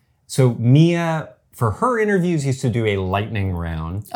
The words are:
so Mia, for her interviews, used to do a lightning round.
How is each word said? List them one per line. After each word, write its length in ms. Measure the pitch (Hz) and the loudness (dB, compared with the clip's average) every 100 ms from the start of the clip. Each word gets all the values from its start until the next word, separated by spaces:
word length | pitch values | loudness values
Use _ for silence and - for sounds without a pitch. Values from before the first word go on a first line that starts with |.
| _ _ - | _ _ -6
so 300 | - 127 117 | 2 2 2
Mia, 720 | 117 143 165 170 165 160 - - _ | 4 6 6 2 -2 -4 -6 -16 _
for 160 | - 113 | -4 -4
her 280 | - 247 233 | 0 -2 0
interviews, 440 | 208 196 175 160 135 | 0 0 0 0 -2
used 140 | 131 | -2
to 80 | 127 | -2
do 160 | 117 110 | 0 0
a 100 | 98 | -2
lightning 540 | 92 101 113 110 95 | -2 -2 -2 -4 -4
round. 560 | 87 85 80 80 98 - | -4 -4 -6 -6 -8 -6